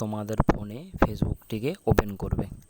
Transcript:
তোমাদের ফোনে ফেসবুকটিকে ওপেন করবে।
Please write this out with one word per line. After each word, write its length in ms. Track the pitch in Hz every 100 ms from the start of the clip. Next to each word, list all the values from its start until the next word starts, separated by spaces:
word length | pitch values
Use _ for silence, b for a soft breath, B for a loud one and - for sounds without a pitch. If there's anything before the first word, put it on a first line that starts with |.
তোমাদের 380 | 110 107 104 110 -
ফোনে 300 | - 104 127 185 -
ফেসবুকটিকে 680 | - 101 - - - 110 127 190 -
ওপেন 200 | 104 104 98
করবে। 240 | 95 - - -